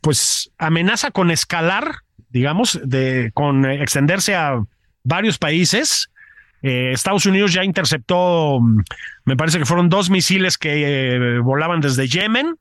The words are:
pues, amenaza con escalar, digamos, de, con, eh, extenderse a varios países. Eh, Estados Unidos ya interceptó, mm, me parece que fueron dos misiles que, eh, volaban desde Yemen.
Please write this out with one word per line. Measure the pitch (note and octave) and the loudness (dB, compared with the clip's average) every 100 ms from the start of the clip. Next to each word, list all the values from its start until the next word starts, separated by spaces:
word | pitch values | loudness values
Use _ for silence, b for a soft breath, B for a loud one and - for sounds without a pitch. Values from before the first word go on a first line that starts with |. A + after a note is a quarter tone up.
pues, | D3+ C3+ - - - _ | 0 0 -2 -4 -8 _
amenaza | D#3+ E3 F3+ A3+ C#4+ | -2 0 2 0 -2
con | - F3 | 0 0
escalar, | E3 - F3 E3 G3 D#4 - _ _ - | 0 -2 -2 0 0 -4 -10 _ _ -6
digamos, | B2 C3+ E3 A#3+ E3+ | -2 0 0 0 -2
de, | C#3 C3 C3 C3 A#2 | -2 0 0 0 -2
con, | - D3 C#3 | 0 0 2
eh, | C3+ C#3 | 2 0
extenderse | C#3+ D3 D3 F#3+ - F#3+ | -2 0 2 2 0 0
a | D3+ B2+ G2+ _ _ _ | 0 -2 -4 _ _ _
varios | B2+ E3 G#3+ E3 | -4 0 0 -2
países. | D#3 D#3+ E3 G3 D#4 - - B B B B B | 0 0 2 0 0 -2 -6 B B B B B
Eh, | C3+ B2+ B2+ | -4 -2 -2
Estados | C3 - G3 G3 | -2 -2 0 2
Unidos | F#3+ G3+ | 2 2
ya | F3 | 0
interceptó, | F#3+ F#3 D3+ D3+ - F3+ F3+ E3+ D#3 C3+ | 0 -2 -2 -2 0 0 2 2 2 2
mm, | A#2 A2 G2 B B B | 4 2 0 B B B
me | - C3+ | -2 0
parece | D#3+ E3 | 0 0
que | C#3 | 0
fueron | F3 F3 | 2 4
dos | F#3+ F3+ | 2 2
misiles | F#3+ D#3+ F#3+ F#3 - | 0 2 0 0 -2
que, | D#3 D3 C#3+ C#3+ C3 B2 | -2 -2 0 0 0 0
eh, | B2 A#2+ | 0 0
volaban | A#2+ C3+ D#3+ E3+ | 0 0 0 0
desde | C#3+ B2+ C3+ | 0 0 -2
Yemen. | D3+ G#3 A#3 D4+ E4 | -2 0 0 -2 -6